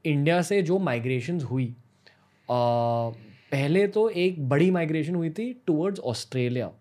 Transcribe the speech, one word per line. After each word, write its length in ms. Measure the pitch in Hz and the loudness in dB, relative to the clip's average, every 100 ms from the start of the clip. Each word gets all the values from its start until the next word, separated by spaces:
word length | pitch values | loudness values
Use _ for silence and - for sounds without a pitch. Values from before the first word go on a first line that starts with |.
| 165 | -2
इंडिया 360 | 147 143 175 | 2 4 2
से 200 | 170 202 | 2 0
जो 180 | 165 185 | 2 0
माइग्रेशंस 640 | 180 120 120 127 120 175 | 0 -2 -2 -2 -2 -4
हुई, 320 | 127 127 123 120 _ _ _ _ _ _ - | -4 -2 -4 -6 _ _ _ _ _ _ -4
आ, 580 | 123 120 120 117 117 117 113 - - _ | 0 2 2 2 0 -2 -6 -16 -20 _
पहले 360 | 139 139 175 202 | -2 2 2 2
तो 220 | 208 226 | 2 0
एक 400 | 180 180 180 135 | 2 0 0 0
बड़ी 220 | 143 180 | 2 4
माइग्रेशन 440 | 180 165 156 151 180 | 2 0 -2 -2 -2
हुई 140 | 165 | -4
थी 320 | 165 233 247 - | -4 -8 -6 -2
towards 300 | 156 180 196 | 0 0 -2
ऑस्ट्रेलिया, 720 | 123 117 - 127 123 123 104 - | -4 -6 -4 -2 -2 -2 -6 -10